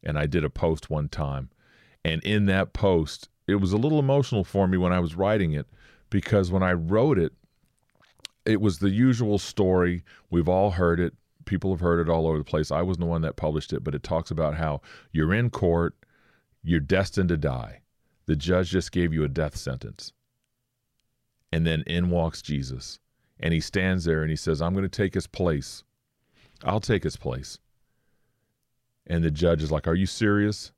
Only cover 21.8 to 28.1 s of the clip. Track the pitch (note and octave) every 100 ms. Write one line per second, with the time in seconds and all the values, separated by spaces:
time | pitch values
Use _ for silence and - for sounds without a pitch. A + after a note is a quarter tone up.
21.8 | - E2+ F2 F2 E2 - - C#2+ C2 C2
22.8 | - - _ _ _ _ E2+ E2 - F#2+
23.8 | F#2 F#2 E2+ D#2+ D#2 D#2 - D2+ E2 F#2+
24.8 | F#2+ - G2 F#2 - - F2+ D2 - -
25.8 | _ _ _ _ _ _ _ _ - G#2+
26.8 | - G#2 D#2+ - - C2 C2+ - _ _
27.8 | _ _ _